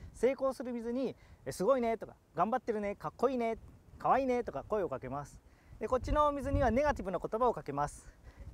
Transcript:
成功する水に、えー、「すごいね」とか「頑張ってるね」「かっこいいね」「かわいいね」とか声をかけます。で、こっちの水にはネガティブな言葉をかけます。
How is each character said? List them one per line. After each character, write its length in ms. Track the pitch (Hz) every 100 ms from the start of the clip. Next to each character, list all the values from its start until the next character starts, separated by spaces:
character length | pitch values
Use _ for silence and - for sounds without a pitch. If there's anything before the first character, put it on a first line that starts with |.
| -
成 200 | - 247
功 200 | 269 269
す 100 | 254
る 80 | 247
水 200 | 240 226
に、 240 | 247 226 - - -
え 40 | 135
ー、 20 |
「す 100 | -
ご 120 | 196 269
い 40 |
ね」 160 | 233 226
と 80 |
か 100 | 131 - _
「頑 160 | 156 208
張 60 | 254
っ 40 |
て 120 | -
る 60 | 214
ね」 120 | 202 196
「か 80 | 156
っ 60 | -
こ 120 | 269
い 60 |
い 20 | 254
ね」 200 | 226 220 - - - -
「か 120 | 151
わ 100 | 240
い 40 |
い 20 | 262
ね」 160 | 247
と 60 | -
か 120 | 135 -
声 160 | 214
を 60 | 156
か 100 | 127
け 100 | 127
ま 160 | 139
す。 140 | 143 - - - - -
で、 80 | 220
こ 80 |
っ 40 | 254
ち 140 | 285
の 180 | 294 294
水 200 | 285 269
に 100 | 285
は 80 | 254
ネ 140 | 233
ガ 100 | 294
テ 80 | -
ィ 40 |
ブ 60 | 190
な 60 | 170
言 220 | 156 220
葉 100 | 247
を 40 |
か 100 | 165
け 100 | 143
ま 140 | 143 143
す。 200 | - - - - - -